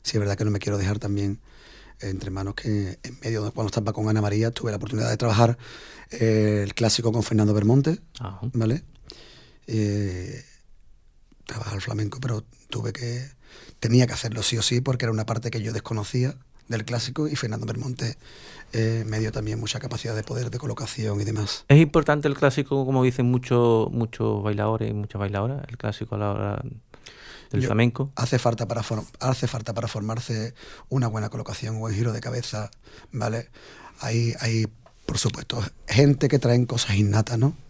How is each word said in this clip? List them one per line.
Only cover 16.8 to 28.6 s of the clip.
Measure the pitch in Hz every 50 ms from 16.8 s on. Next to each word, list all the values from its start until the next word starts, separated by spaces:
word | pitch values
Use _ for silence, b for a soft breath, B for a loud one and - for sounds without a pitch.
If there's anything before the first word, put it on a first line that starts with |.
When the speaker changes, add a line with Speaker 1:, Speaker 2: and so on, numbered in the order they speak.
| 107
Speaker 1:
clásico | - 117 117 113 123 123 - 151
y | 156 151
Fernando | - - 110 110 107 113
Belmonte, | 110 110 117 120 127 123 - 123 117 - B B B B B B B B B B - -
eh, | 113 113 113 113 113 110
me | 107 107 110
dio | 110 110
también | 110 113 107 107 110 110
mucha | 113 - - 113
capacidad | - 113 113 113 - 117 110
de | 107 107
poder | - 117 123 123 120
de | 104
colocación | 120 - 117 107 - 120 104 - - 110 107 101 101
y | 104
demás. | 101 104 104 104 104 - - - -
Speaker 2:
¿Es | 139 151
importante | 165 147 - 165 151 - 147 147 143
el | 147 143
clásico, | - - 139 123 147 135 - 139 139 131
como | 131 135 131 127
dicen | 127 127 135 123 123
muchos, | 123 123 123 - 127 120 120 117 117 110 107 -
muchos | - 120 117 117 - - 113 110 107 104 101
bailadores | 107 104 104 104 110 113 110 107 107
y | 104
muchas | 104 104 - - 98
bailadoras, | 101 95 101 98 104 120 139 135 - -
el | 120
clásico | - - 107 107 - - - 104
a |
la | 104 104 101
hora | 101 104 104 101 101 - - 123 120 110 _ _ B B B B B B B B B B B B
del | - -
Speaker 1:
Yo, | 131
Speaker 2:
flamenco? | 123 107 110 120 120 - - 139 139 -
Speaker 1:
hace | - 120 - -
falta | 120 - 120 113 110